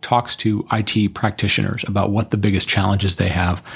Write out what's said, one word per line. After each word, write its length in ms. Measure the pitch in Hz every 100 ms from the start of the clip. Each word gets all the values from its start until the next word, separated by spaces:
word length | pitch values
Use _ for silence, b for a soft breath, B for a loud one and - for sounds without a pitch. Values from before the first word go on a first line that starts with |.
talks 340 | - 123 - -
to 300 | 113 104 -
I 120 | 113
T 260 | 104 113 101
practitioners 760 | - 110 101 101 - 98 - -
about 240 | 101 101
what 200 | 101 113
the 60 | 104
biggest 320 | 104 95 -
challenges 480 | - 98 101 98 -
they 120 | 92
have, 340 | 87 90 87 B